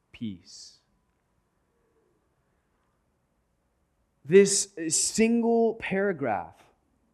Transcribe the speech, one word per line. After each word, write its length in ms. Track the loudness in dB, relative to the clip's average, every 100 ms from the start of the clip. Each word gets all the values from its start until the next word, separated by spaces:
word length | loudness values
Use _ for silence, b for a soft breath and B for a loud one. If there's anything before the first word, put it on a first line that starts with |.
| _
peace. 640 | -12 -12 -12 -20 -20 -20 _ _ _ _ _ _ _ _ _ _ _ _ _ _ _ _ _ _ _ _ _ _ _ _ _ _ _ _ _ _ _ _ _ _ _
This 440 | 4 6 6 2 -4 -8 -4
single 840 | -2 -2 0 2 2 2 2 0
paragraph 800 | -2 -6 -2 -2 -2 -4 -4 -8 -18 -20 _ _ _ _